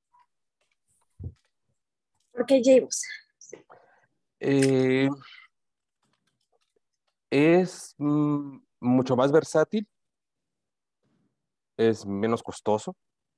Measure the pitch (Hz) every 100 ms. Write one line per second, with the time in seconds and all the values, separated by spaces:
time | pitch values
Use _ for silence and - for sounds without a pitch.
0 | _ 988 988 _ _ _ _ _ _ _
1 | _ - - - _ _ _ _ _ _
2 | _ _ _ 247 233 269 240 262 139 -
3 | - - _ _ - - _ - _ _
4 | _ _ _ - 135 139 135 131 131 131
5 | 135 139 - - - _ _ _ _ _
6 | _ _ _ _ _ _ _ _ _ _
7 | _ _ - 135 156 175 180 - - -
8 | 147 147 147 147 143 135 _ - 120 127
9 | 127 120 135 156 147 160 156 214 214 _
10 | _ _ _ _ _ _ _ _ _ _
11 | _ _ _ _ _ _ _ - 113 107
12 | 98 98 110 117 - - - 107 - -
13 | _ _ _